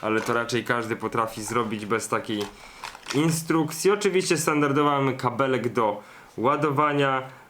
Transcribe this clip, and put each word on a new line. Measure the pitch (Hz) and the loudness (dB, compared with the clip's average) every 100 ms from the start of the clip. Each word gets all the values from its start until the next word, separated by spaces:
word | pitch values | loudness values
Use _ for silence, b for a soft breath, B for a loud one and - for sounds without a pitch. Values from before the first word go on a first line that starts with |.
ale | 110 110 | 0 0
to | 113 | 2
raczej | 117 117 120 | 0 0 -2
każdy | 113 120 110 113 | 0 -2 -2 -4
potrafi | 110 117 110 113 | -2 -2 -2 -4
zrobić | 104 117 110 104 104 | -4 -2 -2 -4 -2
bez | 113 - | -4 -2
takiej | 113 - 107 101 B B B B B - | -4 -2 -4 -6 B B B B B -4
instrukcji. | 135 160 160 - 160 156 - 185 | 0 0 0 0 0 0 0 2
Oczywiście | 202 202 185 185 165 | 2 2 2 2 0
standardowo | - 151 147 139 147 | 2 2 2 2 2
mamy | 143 135 | 2 0
kabelek | 131 127 113 135 127 117 | 0 -2 0 0 0 0
do | 110 110 101 B B B - | 0 0 0 B B B -2
ładowania, | 117 147 147 135 151 143 139 131 135 B B | 2 2 2 2 2 2 2 0 -4 B B